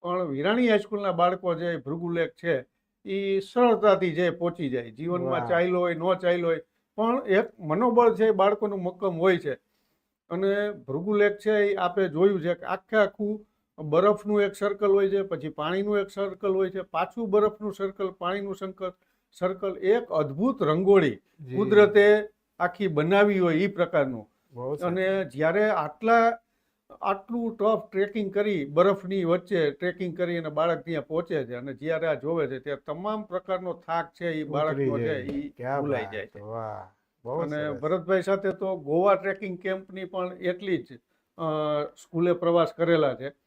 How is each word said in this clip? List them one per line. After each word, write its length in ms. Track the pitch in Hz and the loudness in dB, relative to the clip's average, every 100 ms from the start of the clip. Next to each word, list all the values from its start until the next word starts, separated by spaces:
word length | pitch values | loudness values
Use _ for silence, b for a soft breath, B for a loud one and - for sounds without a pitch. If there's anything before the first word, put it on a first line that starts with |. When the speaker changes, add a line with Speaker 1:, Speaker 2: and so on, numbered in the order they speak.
Speaker 1:
પણ 200 | 175 180 | -4 -4
વિરાણી 440 | 175 135 160 226 247 | -4 -2 -2 2 4
હાઈસ્કૂલના 440 | 214 208 208 202 | 2 0 -6 -4
બાળકો 420 | 170 175 185 190 | 2 2 2 -4
જે 220 | 165 175 165 | -2 -4 -6
ભૃગુ 340 | 131 165 175 | -6 -6 -4
લેક 200 | 170 160 _ | -2 -4 _
છે 220 | 170 143 123 _ _ _ - | -2 -2 -4 _ _ _ -8
ઈ 340 | 196 196 196 | -4 -2 -2
સરળતાથી 720 | 196 240 247 214 208 190 185 | -2 2 4 6 4 4 2
જે 200 | 156 175 | 0 0
પહોંચી 400 | 170 170 170 147 | 0 -4 -2 -4
જાય. 200 | 123 117 | -4 -6
જીવનમાં 400 | 110 160 175 131 | -10 -4 -4 -2
Speaker 2:
વાહ. 180 | 135 120 | -2 0
Speaker 1:
ચાલ્યો 300 | 170 180 180 | 0 2 2
હોય, 160 | 175 | 0
ન 200 | 165 175 | 0 -2
ચાલ્યો 320 | 185 180 175 170 | 0 2 2 2
હોય, 140 | 165 - _ _ - | -2 -4 _ _ -2
પણ 260 | 226 254 247 | 0 0 2
એક 340 | 196 233 _ | 2 2 _
મનોબળ 540 | 170 160 247 226 240 | -4 0 2 6 4
છે 100 | 185 | 4
એ 60 | 220 | 2
બાળકોનું 520 | 196 196 208 208 202 | 4 4 2 -2 -4
મક્કમ 360 | 180 180 202 165 | -6 -4 -4 0
હોય 200 | 180 175 | 2 2
છે. 160 | 143 127 _ _ _ _ _ _ _ | -2 -8 _ _ _ _ _ _ _
અને 400 | 170 196 202 208 | -4 -2 0 -2
ભૃગુ 440 | 202 - 135 185 | -6 -8 -6 -2
લેક 240 | 208 208 202 | 2 2 2
છે 140 | 214 | 0
ઈ 220 | 214 202 | 2 2
આપે 340 | 196 180 180 185 | 2 0 0 -2
જોયું 320 | 147 190 196 | 4 2 4
છે 140 | 165 | -2
કે 100 | 170 | -4
આખે 320 | - 190 _ 220 | -4 -8 _ 2
આખું 500 | 202 - 208 214 - _ _ - | 2 0 -6 -6 -10 _ _ -14
બરફનું 640 | 156 156 196 208 208 208 | -2 2 4 2 0 0
એક 120 | 202 | 0
સર્કલ 360 | 202 202 202 208 | 0 -4 0 2
હોય 180 | 196 196 | 4 4
છે, 140 | 196 | 0
પછી 260 | 190 165 151 | -2 -6 -8
પાણીનું 500 | 151 151 185 202 208 | -6 -4 -2 0 -2
એક 100 | 196 | -2
સર્કલ 460 | 196 196 190 208 | -6 -6 -4 -2
હોય 160 | 190 190 | 0 0
છે, 100 | 185 | -4
પાછું 500 | 175 160 185 - 226 | -6 -4 -4 -4 0
બરફનું 440 | 202 214 208 214 | 2 2 0 -10
સર્કલ, 360 | 196 196 196 190 | -6 -6 -4 -8
પાણીનું 440 | 180 175 196 196 | -4 -4 -4 -6
સર્કલ, 380 | 190 190 185 185 180 _ _ _ - | -8 -10 -8 -10 -10 _ _ _ -4
સર્કલ, 380 | 180 190 196 185 | -4 -2 -6 -2
એક 280 | 190 226 | 2 2
અદ્ભુત 580 | 240 160 151 139 233 - | 2 -2 -2 0 -2 0
રંગોળી 560 | 156 156 190 196 151 107 _ _ | 0 2 6 6 4 -2 _ _
Speaker 2:
જી. 160 | 135 127 | -10 -4
Speaker 1:
કુદરતે 720 | 202 208 208 208 202 208 208 _ _ _ | 4 8 8 8 8 6 2 _ _ _
આખી 260 | 175 175 196 | -4 -2 -2
બનાવી 520 | 147 156 196 208 196 | 0 2 4 4 4
હોય 160 | 180 | 2
ઈ 120 | 160 190 | 2 0
પ્રકારનું. 640 | 202 170 165 135 120 104 _ _ | 0 0 2 0 -4 -12 _ _
Speaker 2:
બહુ 240 | 123 127 147 | -12 -8 -4
સાચું. 220 | 175 180 | -2 0
Speaker 1:
અને 260 | 185 196 | 0 0
જ્યારે 460 | 170 131 156 180 214 | -4 0 0 2 2
આટલા, 680 | 185 151 - 226 233 226 233 _ _ _ _ _ - | 0 -4 -4 2 4 4 0 _ _ _ _ _ -8
આટલું 540 | 196 196 - 233 233 226 | -4 -4 -4 -6 -6 0
ટફ 340 | 208 220 - | 0 0 -2
ટ્રેકિંગ 420 | 190 202 220 196 | -2 -2 -2 -4
કરી, 300 | 196 208 190 | -2 0 -2
બરફની 600 | 143 147 185 196 185 196 | -2 2 4 2 -2 -2
વચ્ચે 460 | 170 175 175 190 151 | 0 0 0 0 0
ટ્રેકિંગ 460 | 139 180 175 185 170 | 0 -6 -4 -8 -4
કરી 220 | 175 175 | -4 -4
અને 100 | 160 | -6
બાળક 300 | 151 165 160 | -2 0 0
ત્યાં 280 | 151 160 - | -2 -6 -4
પહોંચે 380 | 156 170 160 | -4 -2 -4
છે 100 | 120 | -4
અને 200 | 123 131 | -8 -10
જ્યારે 320 | 123 147 160 160 | -10 -4 -2 -2
આ 80 | |
જોવે 320 | 143 139 165 139 | -2 -2 -2 -2
છે 120 | 131 | -6
ત્યારે 220 | 147 139 - | -8 -10 -8
તમામ 360 | 151 196 214 | -8 -6 -6
પ્રકારનો 500 | 208 180 180 185 180 | -6 -10 -4 -6 -4
થાક 400 | 170 - 165 165 _ | -10 -4 -4 -4 _
છે 100 | 175 | -6
ઈ 120 | 156 | -4
Speaker 2:
ઉતરી 20 | |
Speaker 1:
બાળકનો 540 | 147 147 156 139 135 - | -4 -2 -2 0 -2 0
છે 60 | |
Speaker 2:
જાય. 160 | - 143 | -2 -4
Speaker 1:
ઈ 280 | 127 143 - | -6 -8 -10
Speaker 2:
ક્યા 320 | - 123 139 | -10 -6 -4
Speaker 1:
ભૂલાઈ 240 | 143 131 | -2 -4
Speaker 2:
બાત. 80 | 104 | -4
Speaker 1:
જાય 140 | 104 107 | -10 -12
છે. 140 | 104 | -14
Speaker 2:
વાહ, 540 | 104 113 110 104 92 _ _ _ | -12 -10 -8 -10 -14 _ _ _
બહુ 160 | 117 147 | -10 -6
Speaker 1:
અને 100 | 160 | -4
Speaker 2:
સરસ. 300 | 151 151 139 | -4 -6 -4
Speaker 1:
ભરતભાઈ 420 | 151 180 165 190 | -2 -2 0 0
સાથે 300 | 180 196 196 | 2 -2 -2
તો 240 | 185 190 185 | -4 -6 -6
ગોવા 380 | 143 156 196 | -2 2 4
ટ્રેકિંગ 440 | 190 190 190 208 180 | 2 0 -6 -8 -8
કેમ્પની 460 | 190 190 190 190 | -6 -6 -8 -14
પણ 280 | 185 185 180 | -10 -6 -8
એટલી 460 | 180 180 180 196 170 | -6 -4 -4 -2 -4
જ, 80 | 117 123 _ _ _ - | -4 -20 _ _ _ -8
અ, 60 | 160 156 151 147 147 - | -4 -2 0 -2 -4 -8
સ્કૂલે 300 | - 165 175 | -8 0 2
પ્રવાસ 400 | 175 170 170 160 | 2 4 4 2
કરેલા 420 | - 165 165 147 | 0 2 4 4
છે. 180 | 123 135 - | -2 -10 -14